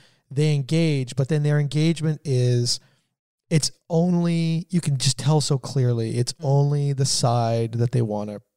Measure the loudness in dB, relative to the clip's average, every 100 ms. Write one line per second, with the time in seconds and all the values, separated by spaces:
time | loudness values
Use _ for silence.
0 | _ _ -10 -2 0 0 0 0 2 0
1 | -2 -2 -2 0 2 0 0 0 0 0
2 | -2 -4 -2 0 2 2 0 -4 _ _
3 | _ _ _ _ -2 0 0 -8 -4 0
4 | 2 2 0 0 0 -2 -2 -2 0 -2
5 | -2 -2 2 2 2 -2 -2 0 0 0
6 | -2 -2 -4 -4 0 2 2 0 -2 0
7 | 0 0 2 2 2 0 -2 0 0 0
8 | 0 -4 -6 -10 _